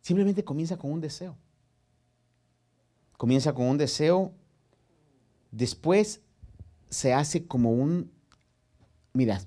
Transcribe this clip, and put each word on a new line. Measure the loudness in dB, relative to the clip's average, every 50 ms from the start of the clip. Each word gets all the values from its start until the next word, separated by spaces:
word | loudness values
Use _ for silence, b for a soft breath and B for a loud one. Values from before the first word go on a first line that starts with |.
Simplemente | _ 0 2 2 4 2 2 0 -2
comienza | -4 -4 -4 -4 -4 -6
con | -6 -6 -6
un | -6 -6
deseo. | -6 -8 -10 -12 -14 -14 -16 -18 _ _ _ _ _ _ _ _ _ _ _ _ _ _ _ _ _ _ _ _ _ _ _ _ _ _ _ _ _ _ _ _ _ _ _
Comienza | _ 0 2 2 2 2 0 -2
con | 0 0
un | 0 2
deseo, | 0 0 -2 -2 0 2 2 2 2 0 -2 -8 -16 _ _ _ _ _ _ _ _ _ _ _ _ _ _ _ _ _ _ _ _ _ _
después | -4 -4 -2 -2 -4 -4 0 2 4 4 4 2 -4 -16 _ _ _ _ -20 -20 -20 -20 -20 -20 _ _ _ _
se | -10 -2 0 2 2
hace | 2 2 0 -2 -4 -6
como | -2 0 0 2 2
un, | 2 2 0 0 0 -2 -4 -8 _ _ _ _ _ _ _ _ _ _ _ _ _ _ _ _ _ _ _ _ _
mira, | 0 2 2 0 -2 -6